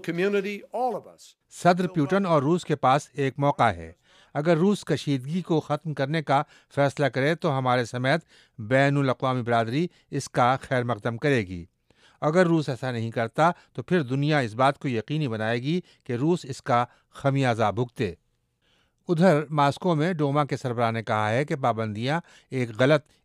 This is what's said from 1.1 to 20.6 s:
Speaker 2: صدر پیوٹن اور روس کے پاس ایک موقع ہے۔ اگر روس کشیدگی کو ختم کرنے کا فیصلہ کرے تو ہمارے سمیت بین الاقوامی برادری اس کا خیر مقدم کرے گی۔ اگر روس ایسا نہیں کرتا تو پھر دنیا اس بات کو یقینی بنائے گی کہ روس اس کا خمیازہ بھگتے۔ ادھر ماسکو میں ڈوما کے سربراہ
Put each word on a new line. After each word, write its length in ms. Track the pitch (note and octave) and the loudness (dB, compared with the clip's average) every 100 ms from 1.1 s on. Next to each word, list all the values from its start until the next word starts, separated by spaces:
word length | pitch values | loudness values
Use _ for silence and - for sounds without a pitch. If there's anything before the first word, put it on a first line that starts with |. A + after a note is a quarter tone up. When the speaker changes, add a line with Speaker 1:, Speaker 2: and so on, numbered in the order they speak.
| E2+ - _ _ - | -20 -20 _ _ -2
Speaker 2:
صدر 240 | F3 F3+ F3+ | 2 2 0
پیوٹن 380 | E3+ C#3 F#3 G3 | -2 0 0 2
اور 160 | D#3+ | 2
روس 240 | C3+ F3 - | 2 0 -2
کے 100 | D3 | 0
پاس 340 | C3 C#3 - | 2 2 0
ایک 200 | - C3+ C3+ | -4 -4 0
موقع 260 | C#3+ - | 0 2
ہے۔ 280 | A#2+ E2+ D#2+ - _ _ _ | 2 0 -8 -18 _ _ _
اگر 240 | C#3 D3+ E3 | -4 0 2
روس 260 | F#3+ G3+ | 2 0
کشیدگی 580 | - D3 - C#3 C3 F3 | -2 -4 -2 -4 -2 -6
کو 180 | E3+ D#3+ | 0 -2
ختم 340 | - D3+ D#3+ | 0 -4 -6
کرنے 280 | D3 C3+ D#3+ | -4 -2 -2
کا 220 | D3 C#3 D3+ - _ - | 0 0 0 -10 _ 0
فیصلہ 300 | C#3+ - C#3 | 0 2 -2
کرے 300 | C3 C#3 E3+ | 0 0 0
تو 220 | F3 C3+ | -2 0
ہمارے 280 | B2+ B2 A#2 | 0 0 0
سمیت 360 | B2 B2+ E3 - _ _ - | -2 0 0 -2 _ _ -12
بین 380 | G#2+ C3 C#3 C#3+ | 0 2 4 4
الاقوامی 440 | C3+ B2 C3 B2+ | 2 0 -2 -2
برادری 460 | A#2 A#2 A2 C3 F3 _ _ | 0 0 0 -2 -4 _ _
اس 180 | C#3+ - | -10 -6
کا 260 | - B2 C3 | 2 2 2
خیر 220 | - B2+ | -2 -2
مقدم 340 | A#2+ A2 A#2+ A#2 | -2 -4 -4 -2
کرے 240 | D3 C3+ | 0 0
گی۔ 240 | F#2 F2+ E2 _ _ _ _ - | -2 -8 -14 _ _ _ _ -6
اگر 240 | C#3+ E3 F3 | 0 4 4
روس 240 | E3 D3+ | 2 0
ایسا 220 | B2 C3 | -4 -4
نہیں 200 | A#2+ A2+ | -4 -4
کرتا 400 | A2+ A2+ - D#3+ F3 _ | -4 -4 2 2 0 _
تو 100 | - | -12
پھر 180 | A#2+ F3+ | -2 -2
دنیا 380 | B2+ C3+ D3 D3+ | 0 0 0 0
اس 140 | A#2+ | 0
بات 260 | A2 C3 C#3+ | 0 0 0
کو 80 | C#3+ | -2
یقینی 400 | A#2 - D3 D3 | -4 -4 -4 -4
بنائے 340 | A2 G#2+ A#2+ | -4 -2 -2
گی 200 | C3 F3+ - _ | -2 -4 -6 _
کہ 100 | - | -8
روس 320 | A#2+ D3 F3+ B2+ | -2 0 -2 -4
اس 120 | C3+ | -10
کا 240 | - A#2+ A#2+ _ _ | 0 0 0 _ _
خمیازہ 580 | - C#3 C3+ C3 A2+ G#2+ G2 | -4 -2 2 2 2 0 0
بھگتے۔ 380 | B2 - G#2+ E2 _ _ _ _ _ _ _ _ - | -4 -4 -6 -6 _ _ _ _ _ _ _ _ -4
ادھر 340 | E3+ F#3 F#3+ C#3+ | 2 4 4 2
ماسکو 460 | D3+ C#3+ C3+ - D#3+ | 2 2 2 0 0
میں 180 | D#3+ | 0
ڈوما 320 | F3 D3 C#3+ C#3+ | 0 0 0 0
کے 120 | |
سربراہ 340 | C3+ | -2